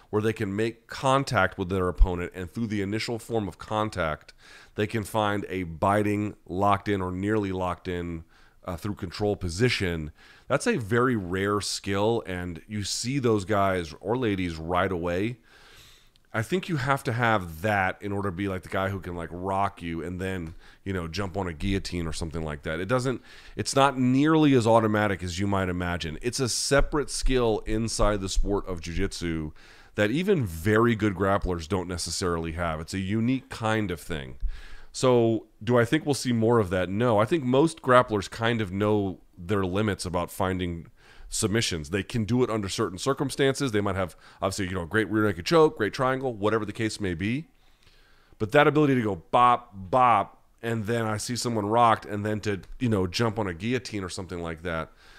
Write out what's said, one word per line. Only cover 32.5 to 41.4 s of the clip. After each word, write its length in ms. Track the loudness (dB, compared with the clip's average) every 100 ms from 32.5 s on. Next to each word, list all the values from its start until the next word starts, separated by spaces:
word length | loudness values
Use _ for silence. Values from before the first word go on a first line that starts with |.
have. 260 | -4 -4 -4
It's 140 | -6
a 60 | -4
unique 500 | -2 0 0 -2 -4
kind 420 | -4 0 0 -2
of 80 | -4
thing. 380 | -6 -8 -8 -4 -4 -4 -10 -14 -14
So, 540 | 0 4 4 4 2 -4 -6
do 160 | 2 4
I 60 |
think 220 | 4 2 0
we'll 80 |
see 180 | -2 0
more 280 | 2 4 4
of 100 | 4
that? 200 | 0 0
No. 300 | 0 2 4
I 60 | 4
think 180 | 0
most 380 | 2 4 4 2
grapplers 480 | 6 6 6 0 -4
kind 320 | -2 0 0
of 100 | -2
know 480 | 0 2 2 0 -6 -14 -12
their 280 | -2 0 0
limits 400 | 0 0 -2 -2
about 260 | -4 -4
finding 560 | -2 -2 0 -4 -6 -12 -20 -20 -20 -10
submissions. 600 | -4